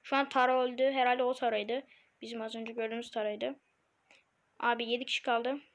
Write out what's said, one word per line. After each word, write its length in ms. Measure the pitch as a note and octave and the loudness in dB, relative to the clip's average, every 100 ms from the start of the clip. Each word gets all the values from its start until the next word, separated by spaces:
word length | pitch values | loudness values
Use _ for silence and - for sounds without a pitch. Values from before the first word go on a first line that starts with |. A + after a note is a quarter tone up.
Şu 120 | - C#4 | 2 0
an 140 | C#4 | 2
Tara 320 | C4+ B3+ B3+ | 4 4 4
öldü. 280 | B3+ B3 C4 | 2 2 2
Herhalde 320 | C4+ B3 B3 | 4 2 4
o 100 | B3 | 0
Tara'ydı. 500 | B3+ A#3+ G#3+ G#3 B3 C4+ - _ _ | 2 0 0 -2 -4 -6 -20 _ _
Bizim 200 | A3+ A#3 | -10 -8
az 140 | A3 A3+ | -8 -8
önce 180 | A3+ | -8
gördüğümüz 380 | A#3 A3 A3+ A#3 | -4 -4 -4 -6
Tara'ydı. 440 | A#3 G#3+ G#3+ B3 C#4 _ _ _ _ _ _ _ _ _ _ | -4 -4 -2 -6 -6 _ _ _ _ _ _ _ _ _ _
Abi 300 | A#3+ A#3 A3+ | 0 0 -2
yedi 160 | A#3+ B3+ | -4 -2
kişi 160 | - | -4
kaldı. 380 | - A#3 A#3+ C#4 - | 0 0 0 -4 -8